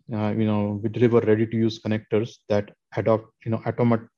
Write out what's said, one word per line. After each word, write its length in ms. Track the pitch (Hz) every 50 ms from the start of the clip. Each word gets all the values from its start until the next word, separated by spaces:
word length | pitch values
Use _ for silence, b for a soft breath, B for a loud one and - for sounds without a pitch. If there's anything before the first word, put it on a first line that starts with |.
| _ -
uh, 220 | - 107 107 107 104
you 100 | 110 110
know, 360 | 107 107 104 104 104 104 101 107
we 60 | 113
deliver 320 | 107 113 123 117 113 117
ready-to-use 580 | 101 107 110 107 113 110 117 113 113 113 110 -
connectors 580 | - 107 107 107 - - 113 104 113 131 - _ _ -
that 240 | 107 104 104 - - _ _ _ - -
adopt, 300 | 101 113 113 107 110 - _ _ -
you 60 | 117
know, 100 | 113 110 -
automat-, 420 | 117 110 - 123 120 117 110 113 - _